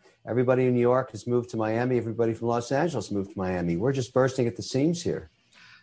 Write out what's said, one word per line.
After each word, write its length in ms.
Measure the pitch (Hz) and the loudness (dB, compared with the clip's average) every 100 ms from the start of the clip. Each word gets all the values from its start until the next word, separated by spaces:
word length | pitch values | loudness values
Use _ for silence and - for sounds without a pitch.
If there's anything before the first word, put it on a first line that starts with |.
| _ _ - | _ _ -4
Everybody 380 | 117 123 131 127 | 0 2 4 4
in 80 | |
New 60 | 123 | 4
York 320 | 120 127 131 | 4 4 0
has 140 | 104 - | -6 -2
moved 240 | 120 117 | 0 0
to 60 | 113 | -2
Miami. 400 | 110 113 127 123 | -2 0 0 0
Everybody 380 | 110 110 117 | -2 0 -2
from 140 | 110 117 | 0 -2
Los 240 | 117 113 | -2 0
Angeles 400 | 139 170 131 95 | 0 0 -2 -4
moved 180 | 101 98 | -4 -4
to 80 | 98 | -4
Miami. 380 | 92 92 87 85 | -2 -2 0 0
We're 160 | 123 | 0
just 200 | 135 120 | 0 0
bursting 360 | 131 131 131 117 | 2 2 2 -2
at 80 | - | -2
the 60 | |
seams 380 | - 131 151 170 | -4 0 0 0
here. 300 | 95 78 80 _ _ _ - - | -2 -4 -8 _ _ _ -20 -20